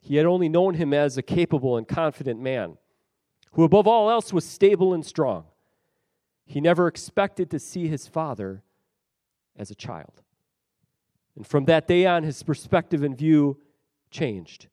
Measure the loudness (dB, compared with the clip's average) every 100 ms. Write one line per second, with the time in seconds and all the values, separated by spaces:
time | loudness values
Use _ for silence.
0 | -2 2 2 2 2 2 2 0 0 0
1 | 0 -2 -4 -2 0 0 0 -2 -4 -4
2 | -4 -4 -8 -6 -4 -4 -6 -12 _ _
3 | _ _ _ _ _ 2 6 6 6 4
4 | 2 0 0 -6 -6 2 4 4 0 0
5 | -6 -4 -2 -2 -8 _ _ _ _ _
6 | _ _ _ _ _ -2 2 2 2 -2
7 | -8 -2 -2 -2 -6 -6 -8 -8 -6 -6
8 | -6 -6 -6 -6 -10 -10 _ _ _ _
9 | _ _ _ _ _ _ -18 -16 -14 -14
10 | -16 _ _ _ _ _ _ _ _ _
11 | _ _ _ -20 -2 -2 4 2 4 2
12 | 4 2 -2 -8 -6 -6 -2 -2 0 -2
13 | -2 -2 4 4 4 -2 _ _ _ _
14 | _ -6 -6 -6 -12 -20 -20